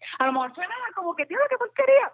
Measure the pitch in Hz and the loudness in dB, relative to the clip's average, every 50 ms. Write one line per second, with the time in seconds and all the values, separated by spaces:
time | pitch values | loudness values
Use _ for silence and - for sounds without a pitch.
0 | - - - - 262 262 262 262 254 254 254 339 359 - 466 508 494 403 370 392 | -18 -10 -4 -2 0 0 0 0 -2 -4 -6 -10 -10 -8 -8 -8 -8 -8 -8 -6
1 | 359 339 330 320 294 - 349 494 571 554 523 494 480 427 - - 539 523 539 554 | -6 -6 -4 -4 -6 -4 -2 0 0 0 0 -2 -4 -4 -2 0 4 6 6 6
2 | 494 - | 6 2